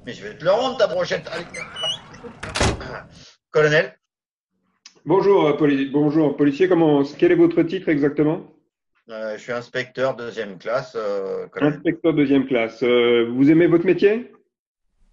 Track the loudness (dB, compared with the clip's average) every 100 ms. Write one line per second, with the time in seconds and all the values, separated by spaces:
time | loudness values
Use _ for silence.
0 | -16 -14 -14 -6 0 0 0 0 0 0
1 | -4 -6 -8 -12 -12 -16 -16 -10 -8 -8
2 | -14 -20 -20 -16 -8 -2 -2 -2 -10 -14
3 | -18 -20 -20 _ _ 2 2 2 0 -8
4 | _ _ _ _ _ _ _ _ -20 _
5 | 0 2 4 4 4 2 2 0 0 0
6 | 2 2 0 2 0 2 2 4 4 2
7 | 0 0 2 4 4 2 -2 -2 -2 0
8 | 0 0 0 -2 -10 _ _ _ _ _
9 | -16 -10 -8 -10 -8 -8 -6 -8 -8 -4
10 | -4 -4 -8 -8 -10 -10 -6 -6 -6 -6
11 | -4 -4 -6 -8 -8 -4 -4 -2 -6 -2
12 | 0 2 2 2 2 -2 -2 -2 2 2
13 | 4 2 0 2 4 4 4 2 2 2
14 | 2 2 -6 -20 _ _ _ _ _ _
15 | _